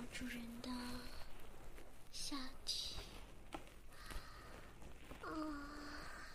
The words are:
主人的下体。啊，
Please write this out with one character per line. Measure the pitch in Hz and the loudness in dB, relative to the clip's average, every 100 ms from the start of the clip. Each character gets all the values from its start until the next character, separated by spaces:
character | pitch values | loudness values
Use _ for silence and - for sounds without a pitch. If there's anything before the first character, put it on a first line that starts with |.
| 240 | 0
主 | - 247 | 0 2
人 | 240 233 233 | 0 -2 0
的 | 254 247 247 247 - - - - - - - - - - - | 2 2 2 2 2 2 2 2 2 0 0 0 -2 -2 0
下 | - - 277 254 - | 2 4 4 4 2
体。 | - - - - - - - - - - - - - - - - - - - - - - - - - - | 4 4 4 2 0 -4 -6 -6 -4 -4 -4 -6 -6 -4 0 0 0 -4 -6 -6 -6 -6 -6 -4 -6 -4
啊， | 320 320 311 285 285 294 294 - - - - | 0 2 2 2 -2 -2 -2 -2 -2 -2 -4